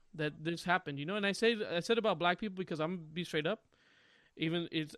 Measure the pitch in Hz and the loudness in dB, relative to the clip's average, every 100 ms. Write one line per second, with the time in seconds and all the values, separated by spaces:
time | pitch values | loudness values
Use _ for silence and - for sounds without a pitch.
0 | - 156 151 147 156 170 175 170 - 139 | -16 -4 -4 -2 -4 -4 2 2 2 -4
1 | 147 208 202 196 226 226 170 170 170 226 | -2 0 0 4 4 2 0 -2 2 2
2 | 214 165 175 180 214 185 185 160 156 185 | 4 4 2 2 -2 -4 -4 -2 -2 -2
3 | 156 160 170 160 156 - _ _ _ - | -6 -8 -2 0 0 -2 _ _ _ -20
4 | _ - _ - 160 175 170 160 151 | _ -20 _ -4 0 0 0 -2 -4